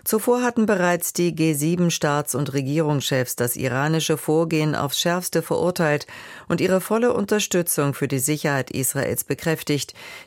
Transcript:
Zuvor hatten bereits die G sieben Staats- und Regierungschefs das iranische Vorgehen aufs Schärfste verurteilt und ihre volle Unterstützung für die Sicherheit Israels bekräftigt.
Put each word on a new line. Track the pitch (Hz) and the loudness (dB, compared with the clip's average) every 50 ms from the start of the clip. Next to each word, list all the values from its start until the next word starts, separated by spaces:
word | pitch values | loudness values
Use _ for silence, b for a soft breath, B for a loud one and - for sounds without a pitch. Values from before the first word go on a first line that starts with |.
| B | B
Zuvor | - - 214 - 247 240 247 | -2 -2 0 2 2 2 2
hatten | 247 240 240 226 220 | 2 2 2 2 2
bereits | 196 208 180 180 175 175 170 170 - | 4 4 4 4 4 2 2 -2 -2
die | - - 175 175 160 | 0 0 0 2 2
G | 160 160 160 | 2 2 2
sieben | 156 139 147 160 175 175 175 170 | 2 2 2 0 2 2 2 2
Staats- | 165 - - 147 143 147 147 - - | 2 0 0 0 0 0 -2 -2 -2
und | 123 143 139 131 | -2 -2 -2 -2
Regierungschefs | 143 135 135 147 160 160 147 151 139 - - 143 127 127 - - | -2 -2 0 0 0 2 2 0 0 0 0 0 0 0 -2 -2
das | - 120 120 - | -2 -2 -2 -2
iranische | - 127 131 120 131 143 156 160 160 151 - 156 | -2 -2 -2 0 0 0 0 0 0 0 0 -2
Vorgehen | - - - 151 160 170 160 165 156 151 151 143 | 0 0 2 2 2 2 2 0 0 0 0 0
aufs | - 139 139 - - | 0 -2 -2 -2 -2
Schärfste | - 175 175 185 180 - - 165 | 0 0 0 0 -2 -2 -2 -2
verurteilt | 160 - 170 160 160 175 175 - 170 151 147 147 - B B B B B B B B - | 0 0 0 0 0 0 0 2 2 2 2 0 -2 B B B B B B B B -2
und | 170 170 | 0 0
ihre | - 185 185 185 | 2 2 2 0
volle | 180 - 214 226 240 247 | 0 0 0 2 2 2
Unterstützung | - - 202 196 214 208 - - - 180 170 - - - 143 143 | 2 0 0 0 0 0 0 0 0 0 0 0 0 0 0 0
für | 131 - 147 131 | 0 -2 -2 -2
die | 139 131 | -2 -2
Sicherheit | 127 147 151 147 - 156 143 135 123 - | 0 -2 -2 0 0 0 0 0 -2 -2
Israels | - 120 127 - - 147 - - 113 - - | -4 -2 -2 -2 -2 -2 -2 -2 -2 -4 -4
bekräftigt. | - 143 - - 170 160 151 - - 147 139 - - B B B B B B B | -4 -6 -2 0 -2 -2 0 0 0 0 0 -2 -6 B B B B B B B